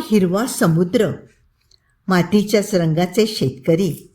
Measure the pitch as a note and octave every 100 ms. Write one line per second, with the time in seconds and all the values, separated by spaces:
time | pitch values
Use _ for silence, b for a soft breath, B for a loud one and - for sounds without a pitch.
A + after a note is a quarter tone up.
0 | - G#3+ F#3 F#3+ B3 - F3 D#3+ F3+ F3
1 | F#3 B2+ - _ _ _ _ _ _ _
2 | - F#3 E3 G#3 G3+ G#3+ G3+ F#3 E3 D#3
3 | F3+ G#3+ A3 - C3 C3 - E3 F#3+ C3+
4 | -